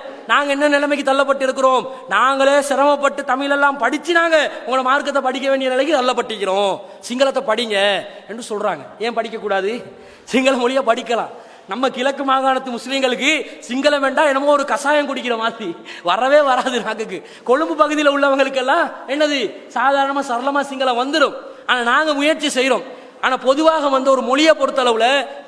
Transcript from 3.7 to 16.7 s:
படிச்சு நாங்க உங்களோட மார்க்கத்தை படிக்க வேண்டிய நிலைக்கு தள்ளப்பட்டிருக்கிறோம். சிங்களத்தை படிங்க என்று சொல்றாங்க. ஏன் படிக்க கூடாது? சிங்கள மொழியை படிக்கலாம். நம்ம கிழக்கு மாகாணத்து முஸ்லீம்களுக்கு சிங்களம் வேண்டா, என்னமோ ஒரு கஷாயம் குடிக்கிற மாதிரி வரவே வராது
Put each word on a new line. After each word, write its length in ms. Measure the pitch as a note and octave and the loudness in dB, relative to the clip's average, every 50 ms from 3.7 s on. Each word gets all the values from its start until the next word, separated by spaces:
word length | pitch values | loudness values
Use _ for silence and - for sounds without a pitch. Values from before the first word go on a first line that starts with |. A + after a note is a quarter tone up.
| C#4 - | 0 0
படிச்சு 340 | A3+ B3+ D4 D4 - E4 F4 | -2 -2 -2 -2 -4 0 0
நாங்க 380 | E4+ E4 E4+ D#4+ D4+ C4+ G#3+ - - - | 0 2 4 2 2 2 0 -4 -8 -6
உங்களோட 160 | A#3 B3+ C4 B3+ | -4 -2 -2 0
மார்க்கத்தை 400 | B3+ C4+ C#4+ - C#4+ C4+ C#4 B3 | 2 0 0 0 -2 -2 -2 -2
படிக்க 260 | B3+ B3 C4+ C4+ C4+ | -2 -2 -2 0 0
வேண்டிய 220 | C4+ C4+ C4+ B3+ | 0 0 0 0
நிலைக்கு 260 | B3+ B3+ C#4+ D#4 D#4 | 0 0 2 2 2
தள்ளப்பட்டிருக்கிறோம். 840 | C4 B3 B3+ B3 A#3+ A#3 - A3 G3 G3 F#3+ F#3 G3+ G3+ G3 E3+ - - - - - | 2 2 0 0 0 -2 -4 -6 -4 -2 -2 0 0 0 0 -2 -4 -8 -14 -18 -16
சிங்களத்தை 420 | - - B3 B3+ C4+ C4+ C4 C4 - | -10 -8 0 2 2 2 2 0 -2
படிங்க 540 | A3 A3 A#3 A#3+ A3 G#3 G3 G3+ G#3 G3 E3+ D3 - - - - - | -2 -2 -2 -2 -2 0 0 2 2 2 0 -4 -8 -14 -18 -16 -14
என்று 140 | G#3 A#3+ A3+ - | -14 -14 -10 -8
சொல்றாங்க. 360 | A3 G3+ G3+ G3+ E3+ C#3+ B2+ - - - | -6 -4 -2 -2 -4 -4 -8 -14 -10 -6
ஏன் 160 | G#3 A#3+ A3+ | -6 -4 -4
படிக்க 240 | A#3 A3 A3+ A3 G#3 | -4 -6 -6 -8 -8
கூடாது? 440 | F#3 G#3 G3 F#3+ F#3+ G#3 A#3+ A#3 - - - - - - - - - | -4 -2 -2 -2 -2 -2 -4 -6 -10 -14 -18 -20 -20 -20 -20 -20 -10
சிங்கள 320 | - - C4 C4 C4+ C4+ | -2 0 2 4 4 2
மொழியை 260 | B3 A#3+ A#3+ C4+ C4+ - | 2 0 0 0 0 2
படிக்கலாம். 420 | A3+ A#3 B3 A#3 - A#3 G#3+ E3+ - - - - - - - - - | 2 0 0 0 -2 -2 -2 -2 -6 -10 -16 -20 -20 -20 -20 -12 -10
நம்ம 220 | G3 A#3+ C4+ B3 | -4 -2 -2 -2
கிழக்கு 340 | - A3+ B3+ C#4 C4+ - C#4 | 0 0 -2 -2 -2 -2 0
மாகாணத்து 460 | C4+ C4 C4+ C4 C4+ C4 C4 B3+ B3+ | 0 0 2 2 2 2 0 -2 -4
முஸ்லீம்களுக்கு 920 | A#3+ G#3+ - B3 C4+ C4+ C4 B3+ B3 G3 B3 D4 D#4 C#4 G#3+ - - - - - | -6 -8 -6 -4 -2 0 0 0 0 0 0 0 0 0 -2 -8 -12 -16 -12 -6
சிங்களம் 320 | A#3+ C4 C#4 D4 D4 C#4+ | -4 0 2 2 2 2
வேண்டா, 240 | C4+ C4 C4 C4+ D#4+ | 0 0 2 2 2
என்னமோ 220 | C#4+ C4+ C4+ C#4+ | 2 2 2 2
ஒரு 180 | D4 D4 C#4 C4 | 2 2 2 2
கஷாயம் 520 | - A3+ G#3+ - C#4 D4+ D4 C#4+ C4+ C4+ | -2 -4 -2 0 0 0 0 0 -2 -4
குடிக்கிற 200 | B3+ A#3 B3 A#3 | -6 -4 -4 -2
மாதிரி 400 | A3+ A3 A#3 A3+ A3+ A3 E3+ E3 - - - - - - | -2 -2 -4 -4 -6 -8 -10 -10 -10 -14 -16 -18 -6 -2
வரவே 380 | F3 F3+ G#3+ B3 C4 C#4+ D4+ | 0 0 2 2 4 4 4
வராது 400 | D4 C4+ B3+ B3+ - C4 | 4 4 2 0 0 -2